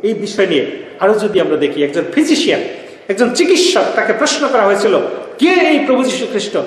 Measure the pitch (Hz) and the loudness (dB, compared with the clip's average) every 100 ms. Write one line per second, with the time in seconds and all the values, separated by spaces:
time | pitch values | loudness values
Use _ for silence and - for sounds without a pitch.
0 | 202 214 202 - 185 151 120 - - - | -2 -4 -6 -2 0 0 -2 -8 -14 0
1 | 190 214 208 185 151 151 143 147 143 170 | 2 2 0 0 0 0 0 0 -2 -2
2 | - - 311 311 240 160 - - - - | -2 0 2 2 2 -2 -4 -10 -16 -20
3 | - 196 240 - 349 339 359 - - - | -6 0 0 2 2 4 4 2 0 0
4 | 302 - 294 - 277 247 202 196 208 160 | 0 0 0 0 0 2 2 2 2 0
5 | - - - - 311 359 339 294 262 254 | -2 -8 -12 0 2 4 4 2 2 2
6 | 254 - 220 214 - 160 | 0 -2 -4 -4 -4 -4